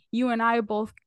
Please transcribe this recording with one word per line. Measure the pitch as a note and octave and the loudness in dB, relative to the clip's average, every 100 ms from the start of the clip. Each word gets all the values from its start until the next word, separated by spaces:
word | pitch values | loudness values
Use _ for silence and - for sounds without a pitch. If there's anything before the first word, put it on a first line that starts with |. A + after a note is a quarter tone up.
| _ | _
you | A3+ B3+ | -2 0
and | A3+ | 2
I | A#3 A#3 | 2 2
both | G#3+ G#3+ A3 - | 0 -4 -4 -10